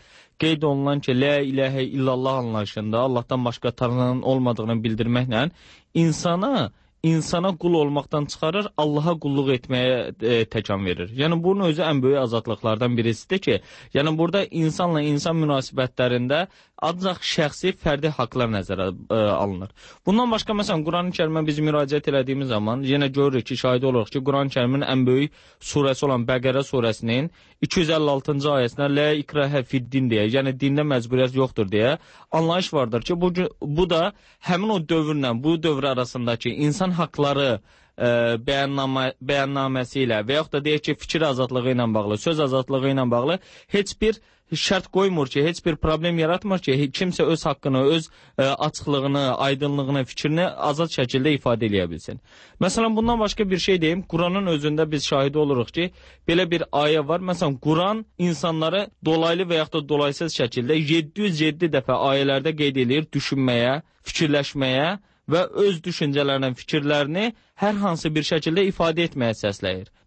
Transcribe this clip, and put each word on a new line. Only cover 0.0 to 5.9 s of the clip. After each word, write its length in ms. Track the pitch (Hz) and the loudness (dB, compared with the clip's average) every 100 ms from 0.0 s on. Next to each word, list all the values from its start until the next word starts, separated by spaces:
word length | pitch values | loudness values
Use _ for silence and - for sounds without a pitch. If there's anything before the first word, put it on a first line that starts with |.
| - - _ _ | -18 -20 _ _
qeyd 240 | 156 156 | 0 2
olunan 400 | 151 139 139 143 | 0 0 0 0
ki, 160 | 135 127 | 0 2
"La 160 | 143 143 | 4 2
ilahə 400 | 139 135 135 135 | 0 0 0 0
illallah" 540 | 131 139 131 127 131 135 120 | -2 0 0 0 0 -2 -2
anlayışında 540 | 107 104 - 107 113 | -2 -4 -6 -2 0
Allahdan 460 | 131 123 120 131 123 | 0 -2 -2 -2 -2
başqa 260 | 117 123 | -2 -6
tanrının 500 | - 123 123 123 127 | -2 -2 0 0 0
olmadığını 580 | 127 131 127 117 110 117 | 0 2 0 0 -2 -2
bildirməklə 680 | 113 110 117 123 127 110 151 - - - _ | 0 -2 0 0 0 0 -2 -4 -20 -20 _